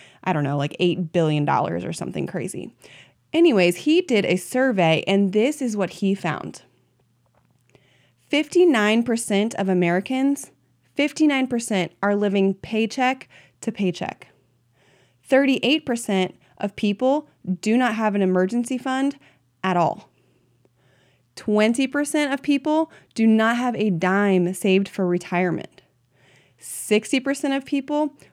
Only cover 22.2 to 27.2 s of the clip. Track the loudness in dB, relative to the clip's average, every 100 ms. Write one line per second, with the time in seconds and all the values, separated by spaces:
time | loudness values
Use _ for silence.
22.2 | -2 -2 -2 -2 0 0 -2 -6 _ 0
23.2 | 4 4 2 0 -2 -2 -2 0 0 2
24.2 | 2 2 2 0 2 2 0 -2 -2 -2
25.2 | -2 -2 -2 -2 -8 _ _ _ _ _
26.2 | _ _ _ _ -16 -12 -2 0 0 -2